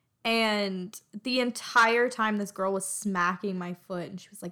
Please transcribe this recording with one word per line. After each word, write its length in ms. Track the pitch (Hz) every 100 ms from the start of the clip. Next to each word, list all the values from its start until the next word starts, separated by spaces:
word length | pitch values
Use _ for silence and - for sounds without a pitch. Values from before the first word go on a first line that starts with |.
| _ _
And 760 | 233 226 220 208 202 185 180 - _ 208
the 160 | 254 247
entire 680 | 240 240 - 240 226 233 247
time 300 | 254 214 208
this 120 | 202
girl 220 | - 190
was 120 | 196
smacking 720 | 185 - 208 185 175 185 208 185
my 180 | 175
foot, 340 | 180 _ 180 170
and 100 | 190
she 80 | -
was 120 | -
like, 80 | 175